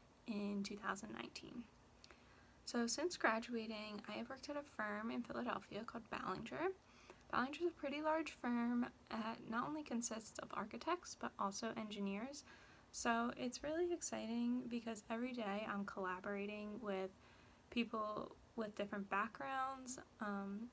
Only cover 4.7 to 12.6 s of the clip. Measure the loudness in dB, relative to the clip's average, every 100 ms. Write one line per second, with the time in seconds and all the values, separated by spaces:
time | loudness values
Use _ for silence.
4.7 | -2 0 0 0 0 -2 -2 0 0 -2
5.7 | -4 -4 -6 -2 -2 0 0 -2 2 2
6.7 | 2 -6 -20 -18 -18 2 4 4 4 0
7.7 | 2 -2 2 4 4 4 0 2 4 6
8.7 | 4 2 -2 -6 -2 -2 -2 -2 0 2
9.7 | 0 0 0 0 -2 -6 -6 -4 -2 -2
10.7 | -2 0 0 -2 -4 -2 2 0 0 -2
11.7 | -2 -4 -2 0 0 -2 -8 -12 -16